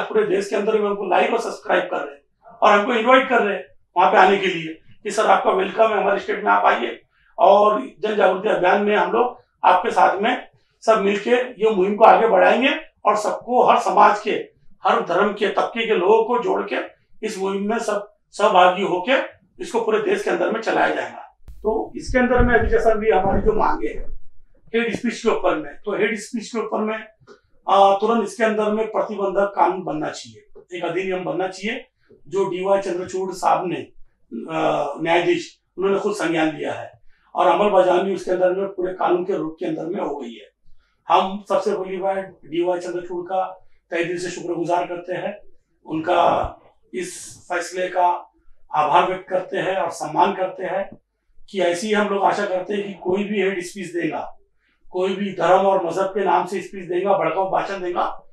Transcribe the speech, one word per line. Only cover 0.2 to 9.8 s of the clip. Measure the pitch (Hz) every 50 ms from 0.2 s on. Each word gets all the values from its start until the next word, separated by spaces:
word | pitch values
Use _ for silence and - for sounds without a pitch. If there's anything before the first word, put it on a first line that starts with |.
| 190 165
देश | 180 202 196 -
के | 220
अंदर | 208 208 220 214 208
में | 208 202
हमको | 202 196 185
like | 180 180 185 - - 190
और | 196
subscribe | - 196 - - - - 180 180 -
कर | - 180 -
रहे | - - -
हैं | - _ _ _ _ _ - - -
और | - 214
हमको | 202 202 202 262 240
invite | 220 220 247 262 262 262 -
कर | 247 226
रहे | 208 202 196
हैं | 185 - _ _ - _ _ -
वहाँ | 175 185 190
पे | 214 196
आने | 190 196 196 -
के | 190 180
लिए | 165 165 160 160 160 - _ - - - -
कि | 208
सर | - 220 208 202
आपका | 196 - - 220
वेलकम | 190 190 196 190 - 220 220
है, | 220 208 190
हमारे | 180 196 - -
state | - - - - -
में | 101
आप | 101 104 -
आइए। | - - 117 120 117 - - _ _ _ _ _ _ _ -
और | 170 190 202 202 208 - - - - - - -
जन | 202 214 208
जागृति | 202 190 185 185 190 208 208
अभियान | 180 156 175 185 202 208
में | 208 208 208
हम | - 170 185
लोग | 208 233 240 247 - - _ _ _ _ -
आपके | - 262 -